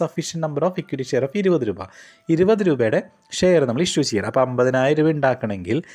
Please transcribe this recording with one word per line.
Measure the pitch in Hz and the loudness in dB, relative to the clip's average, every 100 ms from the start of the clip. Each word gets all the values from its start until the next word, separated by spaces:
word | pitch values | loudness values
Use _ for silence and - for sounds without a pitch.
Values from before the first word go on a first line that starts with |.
sufficient | 160 - 160 165 160 | -6 -6 -8 -6 -6
number | 143 175 | -2 -2
of | 180 | -4
equity | - 135 131 | -8 -8 -4
share | 127 | -2
of | 139 208 | -2 -2
ഇരുപത് | 190 165 110 | 0 2 0
രൂപ, | 90 90 - - _ - | -6 -10 -18 -20 _ -2
ഇരുപത് | 160 185 214 190 | 2 2 2 2
രൂപയുടെ | 131 113 156 - _ _ | 2 2 0 -4 _ _
ഷെയർ | - 180 170 131 | -2 2 4 2
നമ്മൾ | 117 | 0
ഇഷ്യൂ | 180 - | -2 0
ചെയ്യണം. | 135 107 90 | 0 -2 -2
അപ്പോൾ | 135 | 0
അമ്പതിനായിരം | 127 123 127 127 135 151 | 0 2 2 4 2 2
രൂപ | 156 151 | 2 2
ഉണ്ടാക്കണമെങ്കിൽ | 135 123 110 98 87 139 - | 0 0 -4 -6 -4 -4 -6